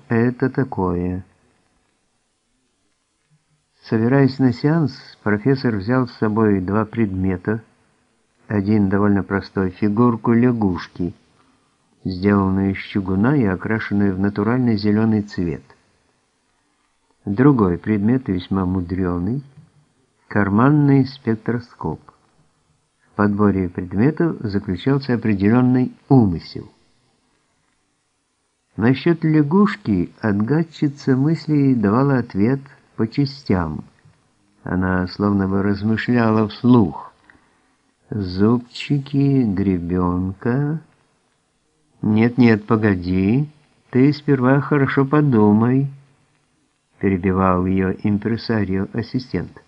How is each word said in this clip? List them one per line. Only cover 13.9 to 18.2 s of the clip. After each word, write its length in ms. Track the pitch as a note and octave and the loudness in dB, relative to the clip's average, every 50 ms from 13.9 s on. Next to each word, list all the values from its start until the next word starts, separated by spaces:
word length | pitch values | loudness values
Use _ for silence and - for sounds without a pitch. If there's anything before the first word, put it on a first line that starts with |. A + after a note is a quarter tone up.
| G#2 G2+ G2+ G2+ F#2 | 0 0 0 0 0
в 40 | F#2 | 0
натуральный 560 | G2 G2+ G#2 G#2 G2+ A2 A#2+ C3 B2+ A#2+ A2+ | -2 -2 -2 -2 -2 0 0 0 0 0 0
зелёный 460 | G2 G2+ G#2 G#2 G#2+ A2+ A2+ A2 G#2+ | 0 0 0 2 2 2 2 2 0
цвет. 420 | G2+ - - - F2+ E2+ D2 C2 - - - _ _ _ _ _ _ _ _ _ _ _ _ _ _ _ _ _ _ _ _ _ _ _ _ _ _ _ _ _ _ | -2 -4 -6 -4 -4 -4 -6 -8 -12 -18 -20 _ _ _ _ _ _ _ _ _ _ _ _ _ _ _ _ _ _ _ _ _ _ _ _ _ _ _ _ _ _
Другой 540 | G2 G2+ G2+ B2+ D3 C#3+ A#2+ G#2 F2+ F2 D#2+ | -6 -2 2 2 4 4 4 2 0 0 -2
предмет, 500 | - G#2+ G#2+ G#2 G2 A2 B2 C3+ | -2 -4 -2 0 0 0 0 -2